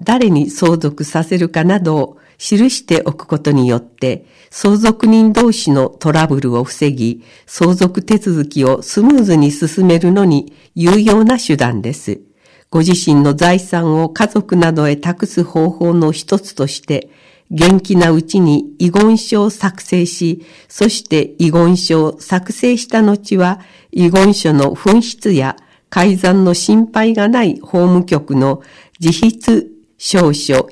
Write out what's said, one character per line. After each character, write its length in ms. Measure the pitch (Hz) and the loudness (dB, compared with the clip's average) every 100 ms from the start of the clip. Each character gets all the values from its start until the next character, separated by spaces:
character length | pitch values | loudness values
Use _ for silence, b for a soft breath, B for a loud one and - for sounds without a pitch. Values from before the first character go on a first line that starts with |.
誰 260 | - 247 226 | -2 0 2
に 200 | 147 147 | 2 0
相 280 | - 170 165 | -2 0 0
続 260 | 151 147 | -2 -6
さ 200 | 151 160 | -6 -6
せ 140 | 160 180 | -4 -2
る 120 | 165 | -2
か 160 | 170 175 | -2 0
な 160 | 196 | 0
ど 160 | 165 151 | 0 -2
を 200 | - b b b | -4 b b b
記 320 | - 208 254 | -2 2 2
し 160 | - - | 0 -2
て 160 | 160 - | -2 -2
お 60 | |
く 140 | 147 - | -8 -6
こ 140 | 151 | -4
と 120 | 151 | 0
に 160 | 139 123 | 0 2
よ 100 | 117 | -2
っ 40 | |
て、 440 | 117 _ 127 110 b b b | -6 _ -6 -6 b b b
相 260 | - 202 208 | -4 0 2
続 280 | 220 226 220 | 2 2 2
人 280 | 220 220 | 4 4
同 180 | 214 240 | 4 2
士 200 | - 160 | 0 0
の 180 | 139 131 | 0 0
ト 240 | - 156 | -2 -2
ラ 140 | 156 156 | 0 0
ブ 120 | 139 | 0
ル 160 | 127 120 | -2 -2
を 80 | |
防 300 | 131 - 147 | -4 -4 -2
ぎ、 320 | 127 117 120 B B - | -2 -4 -6 B B -16
相 280 | - 175 | -2 0
続 300 | 180 180 185 | 2 0 -2
手 160 | - 214 | -2 -2
続 260 | 196 160 147 | 0 -4 -4
き 160 | 147 | -2
を 180 | 131 135 | 0 0
ス 200 | - 202 | -4 0
ム 180 | 233 277 | 2 4
ー 40 | |
ズ 120 | 202 160 | 2 2
に 160 | 143 | 2
進 340 | 143 156 196 185 | 0 -4 0 2
め 140 | 170 | 2
る 140 | 175 | 2
の 100 | 196 | 2
に 300 | 190 143 B B B 170 | 2 0 B B B -2
有 220 | 170 214 | 2 2
用 240 | 214 208 220 | 4 4 2
な 120 | 254 | 0
手 200 | - 139 | -2 -2
段 240 | 120 113 | -2 -4
で 100 | 110 | -6
す。 300 | 139 - 98 - b b b b | -8 -10 -10 -12 b b b b
ご 100 | 165 | -2
自 120 | 165 | 0
身 280 | 180 - 147 | 0 2 2
の 120 | 143 | 2
財 260 | 143 170 185 | 2 2 0
産 420 | 185 170 165 156 | -2 -4 0 0
を 80 | 160 | -2
家 180 | - 208 | -2 -2
族 280 | 214 - 180 | -2 -2 0
な 160 | 165 | 2
ど 160 | 160 151 | 0 -2
へ 80 | 147 | -2
託 300 | 170 175 208 | -4 -6 -4
す 180 | - | -4
方 280 | 170 160 165 | -2 0 -2
法 220 | 165 170 | 0 0
の 200 | 175 156 | 2 0
一 260 | 156 - 190 | -2 -4 -4
つ 140 | - | -4
と 120 | - 139 | -6 -6
し 140 | - | -6
て、 300 | - 139 b b b b b | -6 -6 b b b b b
元 300 | 156 175 190 | 0 2 2
気 160 | 185 180 | 2 2
な 140 | 170 | 2
う 100 | 160 | 0
ち 180 | 160 196 | 0 0
に 360 | 165 147 - - | 2 0 -2 -4
遺 120 | 180 | -2
言 260 | 190 220 220 | 2 2 2
書 260 | - 214 | 0 -2
を 60 | 208 | -2
作 340 | 202 196 - | -2 -6 -6
成 220 | - 180 170 | -4 -2 -2
し、 400 | - 170 165 B B B | -4 -6 -6 B B B
そ 180 | - 214 | -4 -2
し 160 | - | -2
て 320 | - 156 147 - | -2 -2 -2 -2
遺 140 | 170 | 0
言 240 | 165 170 180 | 2 2 2
書 300 | - 160 156 | 0 0 0
を 160 | - | -4
作 320 | - 185 185 | -6 -6 -6
成 240 | - 247 240 | -4 -2 -2
し 100 | - | -2
た 140 | 226 | 0
後 340 | 208 202 - 190 | 2 0 -2 -2
は、 240 | 180 185 B B B | 0 -4 B B B
遺 180 | 180 170 | 0 2
言 240 | 190 196 | 4 4
書 200 | 202 165 | 2 0
の 200 | 143 143 | 0 0
紛 280 | - 202 226 | -2 2 2
失 320 | 233 - 214 | 2 -4 -2
や 240 | 156 131 - b b _ | 0 -2 -6 b b _
改 260 | 175 185 185 | 0 0 2
ざ 160 | 180 | 2
ん 140 | 190 185 | 2 2
の 80 | |
心 320 | 175 - 214 220 | 0 2 2 2
配 280 | 220 220 | 0 0
が 140 | 220 202 | 0 0
な 160 | 240 | 0
い 160 | 202 - | 0 -4
法 180 | - 180 | -4 0
務 260 | 180 180 180 | 2 2 0
局 300 | 151 151 135 | -4 -2 0
の 260 | 135 135 B B B B | 0 -2 B B B B
自 280 | 165 170 226 | -2 0 -2
筆 400 | 226 - 220 - - _ _ | -2 0 0 -2 -12 _ _
証 360 | - 190 160 | -4 0 2
書 360 | 147 - 131 - | 0 -2 -2 -2